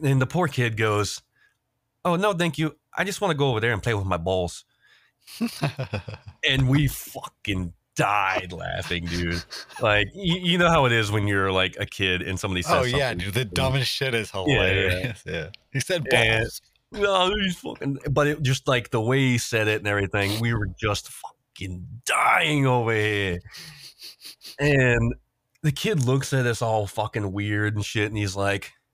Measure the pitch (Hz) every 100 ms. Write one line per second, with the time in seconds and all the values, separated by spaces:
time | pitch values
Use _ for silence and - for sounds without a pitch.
0 | 139 135 127 165 165 - 120 110 110 104
1 | 98 - - _ _ _ _ _ _ _
2 | 180 175 208 170 170 151 156 - _ -
3 | 190 - 196 143 139 110 117 101 123 104
4 | 95 87 90 92 87 - - _ _ _
5 | _ _ - - 226 - 139 - 123 95
6 | - 104 - - 151 135 131 143 139 -
7 | - - - - - 95 87 - _ -
8 | 104 104 95 92 92 85 85 87 - 87
9 | 85 87 85 85 - - - - 110 104
10 | 101 185 185 180 175 180 170 165 127 117
11 | 104 107 101 98 95 95 92 - 101 -
12 | 95 90 95 92 101 90 87 - - -
13 | 123 87 98 110 110 135 131 135 120 -
14 | 135 113 101 98 117 120 95 95 95 90
15 | 123 - - 85 80 - _ 135 - 175
16 | 131 120 113 110 120 - - _ _ 208
17 | 202 190 185 208 190 175 - - 139 135
18 | 147 143 147 151 131 135 - 123 107 117
19 | 110 135 131 120 - 113 107 107 104 101
20 | 95 104 101 107 117 113 98 - 107 104
21 | - - - - _ - 95 90 - 113
22 | - - - 180 160 147 135 123 113 110
23 | 107 101 95 87 - - - - - -
24 | - - - - - - 147 135 127 117
25 | 117 - _ _ _ _ 151 139 220 175
26 | 123 135 - 135 120 113 113 110 101 -
27 | 107 113 101 101 104 104 107 104 - 110
28 | 104 107 101 98 98 101 - - _